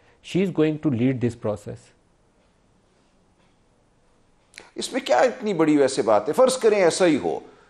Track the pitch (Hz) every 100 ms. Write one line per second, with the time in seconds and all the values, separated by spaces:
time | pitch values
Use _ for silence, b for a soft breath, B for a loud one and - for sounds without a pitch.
0 | b b - 175 196 160 156 151 156 117
1 | 127 131 120 117 113 107 - 117 - _
2 | _ _ _ _ _ _ _ _ _ _
3 | _ _ _ _ _ _ _ _ _ _
4 | _ _ _ _ _ - B - 220 269
5 | 269 247 262 - 214 170 156 151 131 -
6 | 117 113 - 151 254 262 220 208 175 -
7 | 180 139 85 67 b b b